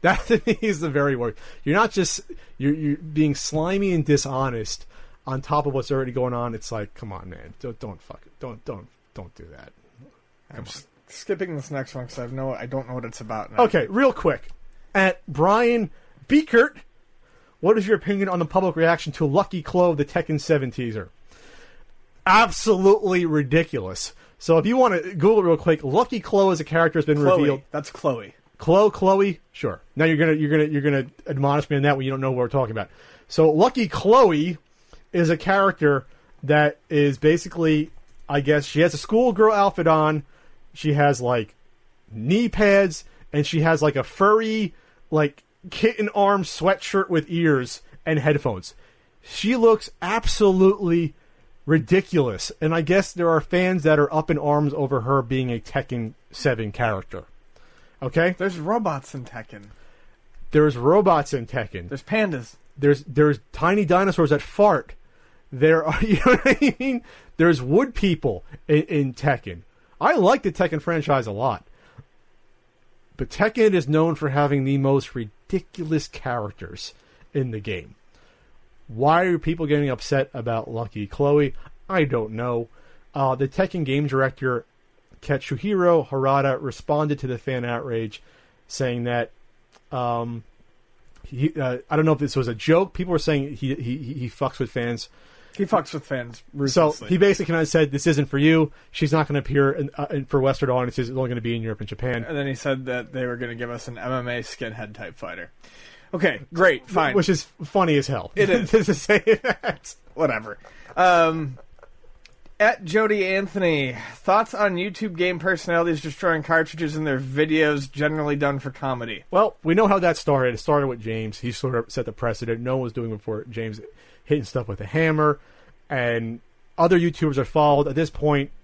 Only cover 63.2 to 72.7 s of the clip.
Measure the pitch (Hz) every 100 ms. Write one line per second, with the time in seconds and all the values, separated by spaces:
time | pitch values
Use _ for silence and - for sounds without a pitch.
63.2 | 151 143 _ - 165 202 175 175 196 175
64.2 | 156 147 - - 208 156 - - - _
65.2 | _ _ _ 131 151 160 156 147 214 185
66.2 | - 247 269 240 285 - 262 247 - -
67.2 | - - 165 151 127 170 277 - 202 160
68.2 | 135 92 - - - 151 - 147 135 120
69.2 | 147 123 - 85 - _ _ _ 190 311
70.2 | 190 269 196 - 180 156 - 165 151 139
71.2 | 110 101 131 98 _ - _ - - _
72.2 | _ _ _ _ _